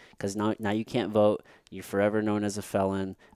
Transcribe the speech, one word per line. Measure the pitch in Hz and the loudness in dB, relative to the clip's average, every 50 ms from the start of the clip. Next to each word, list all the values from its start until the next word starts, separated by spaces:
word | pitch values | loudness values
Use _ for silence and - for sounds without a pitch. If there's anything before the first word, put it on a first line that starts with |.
| - - - - | -20 -20 -12 -8
'cause | - 101 98 | -6 -4 -2
now, | 107 104 110 107 - | 0 0 0 0 0
now | 110 101 | -2 -2
you | 104 110 113 | -2 -2 -2
can't | - - 127 110 90 107 | -2 -2 -2 -2 2 4
vote. | 107 104 104 104 - - - - - _ _ | 4 4 4 4 2 -4 -12 -20 -20 _ _
You're | - 95 | -16 -14
forever | 92 - - 98 101 104 104 110 | -10 -4 0 2 2 2 2 2
known | 107 107 104 104 104 | 0 0 0 0 -2
as | 104 98 107 | -2 -4 -6
a | |
felon. | 98 - - 104 95 95 98 98 95 95 95 - - - _ | -6 -2 0 2 2 2 2 0 -2 -4 -6 -10 -16 -20 _